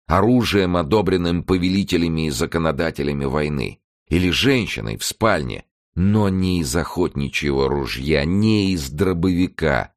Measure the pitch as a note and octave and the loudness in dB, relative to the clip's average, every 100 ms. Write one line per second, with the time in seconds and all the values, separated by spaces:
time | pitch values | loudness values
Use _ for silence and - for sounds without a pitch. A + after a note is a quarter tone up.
0 | - F2 G#2+ B2 G#2+ G2 F2+ F2 D2+ G#2+ | -2 2 4 4 2 2 2 0 2 2
1 | F#2 F#2 E2+ F2 - F#2 F2+ G2 F#2+ F2 | 2 0 0 -2 0 0 2 0 0 0
2 | E2+ D#2+ D#2+ C#2 E2 E2 E2 C#2+ E2 D#2 | 0 0 -2 -2 -2 0 -2 0 -4 -2
3 | C#2+ C#2+ C#2 D2 D2+ C#2+ G1+ - _ _ | -4 -2 -2 -2 -2 -2 -6 -8 _ _
4 | _ E2+ F2+ E2+ B2 C3 F#2 A1+ A1 A1 | _ 0 2 2 2 2 -2 -6 -8 -6
5 | - - A2 F2+ B1+ G1+ - _ _ - | -8 -2 0 0 -2 -8 -14 _ _ 0
6 | F#2+ G#2+ G2+ F#2 F#2 F2+ D2 E2+ D2+ - | 2 4 2 0 0 0 0 -2 -2 -2
7 | F2 C#2 C2+ - C#2+ C2+ C2+ C#2+ B1+ B1 | -2 -2 -4 -4 -2 0 0 0 -4 -6
8 | C#2 D2+ D2+ G2 A2 G#2+ G2 F2+ C2+ D2 | 0 0 0 2 2 2 2 -2 -4 -2
9 | F#2+ F2 F#2 F2 F2+ - D#2+ B1+ - | 0 2 2 2 0 0 0 0 -2